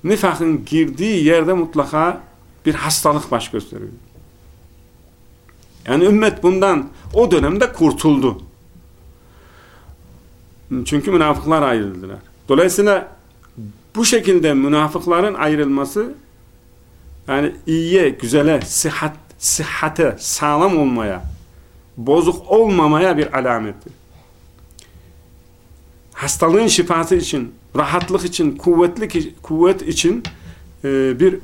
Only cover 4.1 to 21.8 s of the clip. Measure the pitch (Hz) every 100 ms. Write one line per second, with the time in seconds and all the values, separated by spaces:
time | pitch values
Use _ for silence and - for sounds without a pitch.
4.1 | - - _ - - - - - _ -
5.1 | _ - _ _ _ - - - 139 185
6.1 | 214 214 196 175 190 196 165 135 - -
7.1 | 196 240 165 143 196 240 - 156 117 156
8.1 | 139 131 98 - _ - - - - -
9.1 | - _ - - - - - - - -
10.1 | - - - - - - 131 123 147 170
11.1 | 180 151 143 - 160 139 117 101 90 95
12.1 | 101 - - - 135 185 185 208 196 -
13.1 | - _ _ - - 104 - _ 214 233
14.1 | 233 180 180 156 139 139 151 151 170 175
15.1 | 170 208 190 151 151 143 139 139 208 240
16.1 | 294 _ _ - _ _ - - - -
17.1 | - - 139 147 - - 160 165 185 147
18.1 | - 117 143 147 147 - - 160 - 156
19.1 | - - - - - 151 - 156 156 151
20.1 | - - - 151 147 190 165 139 120 104
21.1 | 92 - - - - - -